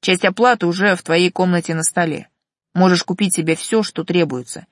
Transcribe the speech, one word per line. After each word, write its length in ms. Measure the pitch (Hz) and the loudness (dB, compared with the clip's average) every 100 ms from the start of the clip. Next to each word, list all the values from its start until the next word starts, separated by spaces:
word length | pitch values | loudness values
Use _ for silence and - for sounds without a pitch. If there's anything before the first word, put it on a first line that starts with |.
Часть 240 | - 185 196 | 0 0 0
оплаты 400 | 190 247 233 175 | 2 2 2 0
уже 300 | 175 202 180 | 0 0 0
в 80 | |
твоей 280 | - 165 180 | 0 2 2
комнате 440 | - 180 175 165 160 | 2 0 0 -2 -4
на 80 | |
столе. 460 | 160 - 165 147 - _ _ _ _ | -2 -2 -2 -4 -12 _ _ _ _
Можешь 300 | 175 185 175 | 2 4 2
купить 320 | - 175 202 180 | -2 -2 -2 0
себе 200 | 165 160 | -2 -2
все, 280 | - 220 | 0 -2
что 200 | 214 - | -2 -6
требуется 640 | 165 180 160 123 120 - - | -2 0 0 -4 -10 -16 -18